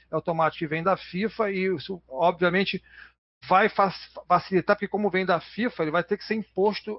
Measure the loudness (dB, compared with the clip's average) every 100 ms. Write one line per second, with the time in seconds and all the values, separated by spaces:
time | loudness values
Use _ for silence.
0 | -8 -6 -2 0 0 0 -4 -2 0 -2
1 | -2 -4 -4 -2 -2 0 -2 -2 -6 -12
2 | -10 0 0 2 2 2 0 -4 _ -20
3 | -20 _ _ _ 2 4 4 4 2 0
4 | -14 -10 0 0 2 0 2 0 0 -2
5 | 0 0 0 0 -2 -4 -4 -2 0 0
6 | 0 -4 -2 -4 -4 0 0 0 -8